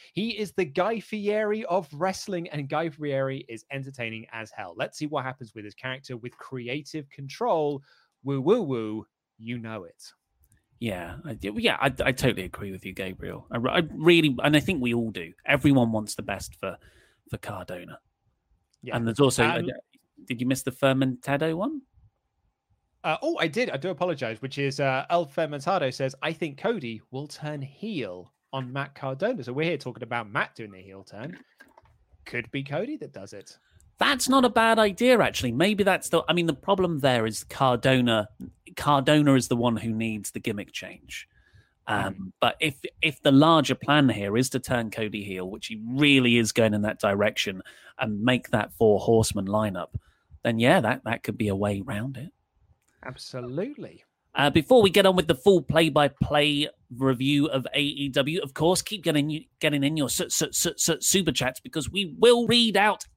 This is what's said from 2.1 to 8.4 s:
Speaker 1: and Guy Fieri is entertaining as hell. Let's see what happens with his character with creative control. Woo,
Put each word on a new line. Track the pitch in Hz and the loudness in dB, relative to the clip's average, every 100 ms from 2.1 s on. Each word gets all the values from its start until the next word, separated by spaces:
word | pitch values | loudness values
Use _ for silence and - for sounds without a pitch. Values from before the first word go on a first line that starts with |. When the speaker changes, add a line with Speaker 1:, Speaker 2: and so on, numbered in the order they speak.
| 185 - 180 175 | -4 -8 -8 -8
Speaker 1:
and | 147 139 | -8 -6
Guy | 151 165 | -4 -4
Fieri | 151 147 135 135 135 - | -6 -4 -2 -4 -6 -12
is | 113 - | -16 -12
entertaining | 139 135 131 113 110 110 | -12 -10 -10 -10 -10 -14
as | 113 107 | -14 -14
hell. | - 92 95 | -14 -12 -10
Let's | 156 - | -10 -8
see | 151 | -6
what | 147 | -6
happens | 131 131 117 | -6 -10 -16
with | 110 104 | -18 -18
his | |
character | - 131 131 135 120 | -12 -12 -12 -12 -14
with | 120 - | -14 -18
creative | - 131 120 147 143 156 143 | -14 -12 -8 -10 -10 -14 -14
control. | - 139 - 240 170 147 139 - _ _ _ | -16 -14 -6 -2 0 0 -4 -12 _ _ _
Woo, | 131 139 | -6 -2